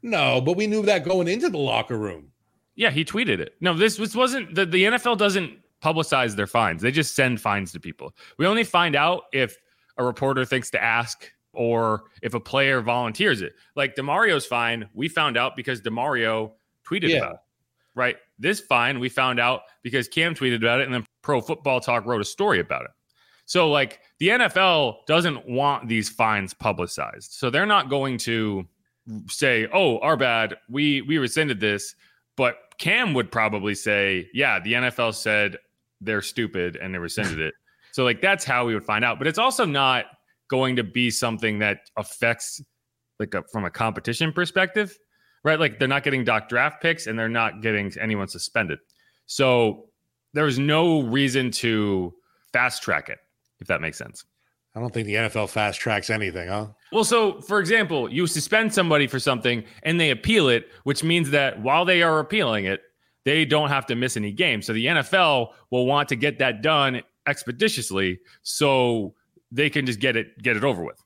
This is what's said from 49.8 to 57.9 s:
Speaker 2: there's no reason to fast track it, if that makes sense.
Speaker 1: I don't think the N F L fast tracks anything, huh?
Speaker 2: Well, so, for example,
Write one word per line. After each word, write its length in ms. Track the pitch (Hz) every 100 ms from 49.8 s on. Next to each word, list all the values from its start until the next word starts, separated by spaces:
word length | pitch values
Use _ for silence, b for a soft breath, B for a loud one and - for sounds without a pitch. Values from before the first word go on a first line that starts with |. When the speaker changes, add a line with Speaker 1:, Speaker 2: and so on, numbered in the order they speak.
| - _ _ _ _
Speaker 2:
there's 260 | 143 151 127
no 440 | 143 151 170 160
reason 480 | 123 127 139 127 127
to 640 | - 117 110 104 95 87 - _ _ _
fast 320 | 123 123 -
track 280 | - 78 -
it, 80 | - _ _ _ _
if 60 | -
that 160 | 82
makes 160 | 80 -
sense. 260 | 58 - - _ _ _ _
Speaker 1:
I 60 | 110
don't 140 | 117
think 120 | 117 104
the 120 | 107
N 60 |
F 120 | 113 110
L 100 | 104
fast 320 | 110 104 92
tracks 300 | - 104 -
anything, 400 | 110 101 90 87
huh? 200 | 101 107 - b
Speaker 2:
Well, 120 | 202
so, 380 | 220 233 214 -
for 180 | - 202
example, 500 | 175 226 185